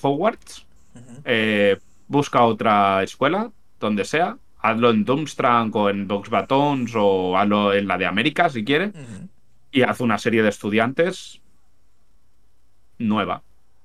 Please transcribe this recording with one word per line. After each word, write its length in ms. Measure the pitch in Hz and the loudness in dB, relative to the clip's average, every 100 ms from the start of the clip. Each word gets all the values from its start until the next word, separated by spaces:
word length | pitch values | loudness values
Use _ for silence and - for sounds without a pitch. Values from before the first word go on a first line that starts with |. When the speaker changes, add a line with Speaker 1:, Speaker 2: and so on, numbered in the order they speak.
Speaker 1:
Hogwarts. 640 | 139 147 214 - - - - - - 120 | -2 0 -2 -4 -16 -20 -20 -20 -20 -20
Speaker 2:
Ujú. 260 | - - - | -20 -12 -2
Speaker 1:
Eh, 520 | 113 110 104 101 98 - - - | 0 2 2 2 2 -6 -20 -4
busca 360 | 139 - 131 | -2 0 2
otra 600 | 117 107 113 104 98 95 | 2 2 2 4 4 2
escuela, 480 | 95 - 139 190 233 - - - | -2 -2 -2 -2 -6 -12 -20 -6
donde 260 | 110 104 92 | -4 -2 -2
sea. 320 | 151 190 240 - - | -2 -2 -6 -18 -4
Hazlo 300 | 110 113 120 | -2 2 2
en 160 | 110 104 | 2 0
Durmstrang 680 | 143 147 - 127 120 110 110 | -2 -4 -4 0 2 0 0
o 140 | 101 | 0
en 180 | 101 98 | 0 -4
Box 220 | 101 98 | -6 -2
Batons 640 | 104 95 135 147 135 117 113 | -2 0 0 2 -2 -2 2
o 420 | 101 95 92 92 | 2 2 2 2
hazlo 360 | 104 104 101 | 2 2 2
en 140 | 101 98 | 2 0
la 100 | 90 | -2
de 80 | 90 | -2
América, 440 | 98 147 160 175 | 0 -2 0 0
si 160 | 120 107 | 0 -2
quieres. 240 | 151 208 | -2 -2
Speaker 2:
Ujú. 380 | 165 123 98 185 - - - - | -8 -16 -16 -18 -20 -20 -20 -4
Speaker 1:
Y 100 | 127 | 0
haz 160 | 110 - | 0 0
una 160 | 120 104 | -2 0
serie 260 | 117 113 | 0 2
de 60 | 107 | 2
estudiantes 920 | - 104 107 120 139 180 185 - - - - - - - - - - - - - - - - - - | 0 -2 0 0 0 -2 -2 -16 -20 -20 -20 -20 -20 -20 -20 -20 -20 -20 -20 -20 -20 -20 -20 -20 -6
nueva. 460 | 110 107 90 - - - - - | -2 -2 -2 -6 -12 -20 -20 -20